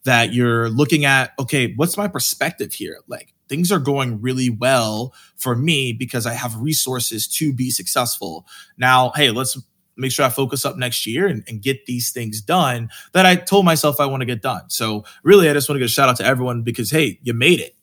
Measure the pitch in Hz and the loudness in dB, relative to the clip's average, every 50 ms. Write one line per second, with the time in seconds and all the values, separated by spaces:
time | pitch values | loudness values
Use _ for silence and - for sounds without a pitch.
0 | - 135 127 117 117 101 110 123 123 120 117 117 117 113 110 123 147 143 170 151 | 2 2 2 2 2 2 2 2 2 2 2 2 0 0 2 0 2 2 2 2
1 | 143 139 139 135 127 - _ - 135 117 - 143 123 110 92 113 151 139 - 202 | 2 4 4 2 2 -2 _ -8 -6 -2 -2 -2 -2 -2 -2 -2 -2 -2 -2 -4
2 | 208 202 - 131 - - - - 135 160 - - - - - - 104 87 - - | -6 -6 -4 -4 -4 -4 -4 -4 -4 -6 -4 -6 -8 -8 -8 -10 -10 -12 -14 -16
3 | _ _ 123 - - _ _ _ _ _ 139 156 180 175 202 175 135 143 139 139 | _ _ -16 -16 -16 _ _ _ _ _ -4 -2 0 0 0 0 0 0 0 0
4 | 131 123 117 104 110 127 127 131 127 123 113 104 117 127 135 123 117 110 107 107 | -2 -2 -4 -4 -4 -4 -2 0 0 -2 -2 0 2 2 2 2 2 0 -2 -4
5 | 123 135 _ - - _ _ - - 131 120 117 139 170 160 139 127 123 117 113 | -6 -6 _ -18 -20 _ _ -8 -4 -2 -2 0 0 0 0 0 0 -2 -4 -6
6 | 127 120 - 123 110 117 117 120 - 123 110 110 117 151 156 - - 131 127 127 | -8 -6 -6 -6 -4 -4 -6 -6 -8 -8 -6 -6 -4 -2 -2 -2 -2 -4 -4 -4
7 | 120 - 113 107 107 - - - 165 151 131 117 127 127 127 - 92 - - 139 | -4 -6 -6 -6 -6 -6 -4 -2 -2 -2 -2 -2 -4 -4 -4 -6 -6 -4 -2 -2
8 | 123 120 - - 101 90 80 82 _ _ - - - _ _ - 127 127 127 127 | -2 -2 -4 -8 -8 -10 -10 -12 _ _ -20 -20 -20 _ _ 0 4 4 6 6
9 | 127 123 - 151 147 127 107 120 131 - - 135 - _ _ _ _ _ _ - | 4 2 2 2 2 2 2 0 -4 -4 -6 -10 -12 _ _ _ _ _ _ -8
10 | 127 135 123 - 143 127 117 - 139 127 - 135 - 139 - 127 127 123 117 - | -6 -4 0 0 0 0 2 0 -2 -2 -2 -4 -4 -6 -6 -4 -6 -6 -6 -6
11 | - 110 113 147 190 202 160 107 101 - 117 107 98 135 135 135 _ - 123 123 | -6 -4 -2 0 0 0 -2 -4 -8 -10 -12 -6 -4 -4 -4 -4 _ -8 -6 -6
12 | 120 - - 123 117 110 107 107 104 - 165 185 160 131 123 120 117 113 - - | -6 -6 -6 -6 -8 -8 -8 -10 -4 0 0 2 2 0 -2 -4 -6 -10 -12 -18
13 | - _ _ 180 190 185 180 175 175 - 196 202 190 175 160 151 - 151 139 - | -20 _ _ 4 6 6 4 4 2 2 2 4 6 6 4 4 2 0 2 2
14 | 143 135 135 131 127 120 123 110 - 131 123 - - - - - 120 110 107 107 | 0 0 0 -4 -4 -4 -6 -4 -4 -6 -6 -6 -8 -10 -6 -4 -4 -2 -4 -4
15 | 107 - - - _ 147 202 202 175 156 143 147 135 - 147 139 127 117 - - | -8 -12 -20 -4 _ 8 8 10 10 6 4 2 0 0 -2 -2 -2 -2 2 4
16 | 139 131 123 - 95 117 135 123 123 127 120 120 113 120 117 - 113 98 - 156 | 4 4 4 2 2 0 0 2 0 -2 -2 -2 -4 -4 -4 -4 -4 -2 0 0
17 | 156 113 90 _ - 123 117 117 127 160 180 101 80 - _ _ | 0 0 -2 _ -6 -4 -2 2 4 4 4 4 0 -10 _ _